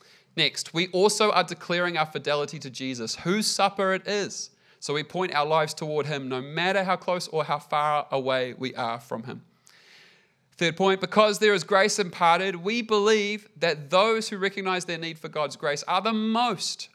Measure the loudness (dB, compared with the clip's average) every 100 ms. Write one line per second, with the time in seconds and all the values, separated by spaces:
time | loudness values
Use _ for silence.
0 | _ -20 _ 0 0 0 -4 -2 0 4
1 | 2 4 4 4 0 -6 -4 -2 0 0
2 | -2 -2 -2 -2 -2 -8 -12 -8 -8 -6
3 | -8 -6 -2 0 0 0 0 2 0 0
4 | -2 -4 -4 -8 -14 _ _ _ -6 -4
5 | -4 -4 -2 0 2 2 0 -4 -4 -2
6 | -2 -4 -4 -6 -4 -2 0 0 0 -2
7 | 0 -4 -2 -4 -2 -4 -2 0 2 0
8 | 0 -2 0 0 -2 -4 -8 -4 -4 -4
9 | -8 -10 -8 -14 -16 _ _ _ -20 -20
10 | -20 _ _ _ _ -2 -2 2 2 2
11 | 2 4 4 6 4 4 4 4 4 2
12 | -4 2 4 4 2 -4 -4 -4 0 2
13 | 4 4 2 -4 -10 -2 -2 -2 2 4
14 | 4 2 -2 -4 -4 -2 -2 -2 -2 -6
15 | -6 -10 -8 -4 -4 -2 -4 -4 0 0
16 | 0 -2 0 0 0 -2 -6 -8 -12